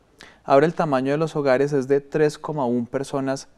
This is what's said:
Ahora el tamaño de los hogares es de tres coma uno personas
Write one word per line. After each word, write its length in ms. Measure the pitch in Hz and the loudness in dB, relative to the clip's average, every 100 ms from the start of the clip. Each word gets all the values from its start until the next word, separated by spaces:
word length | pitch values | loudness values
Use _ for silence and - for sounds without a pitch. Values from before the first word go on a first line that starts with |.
| _ - - _ | _ -20 -20 _
Ahora 200 | - 139 | 2 4
el 80 | 160 | 4
tamaño 400 | 170 165 131 131 | 0 -2 -2 0
de 60 | 147 | -2
los 180 | 160 156 | -2 -2
hogares 380 | 139 127 143 | 2 2 2
es 140 | 147 127 | 0 0
de 120 | 139 | -2
tres 380 | - 156 151 - | 0 0 0 -2
coma 260 | - 151 | -8 -4
uno 220 | 123 123 117 | -2 -2 -4
personas 600 | 135 135 139 135 139 - | -6 -6 -6 -4 -6 -10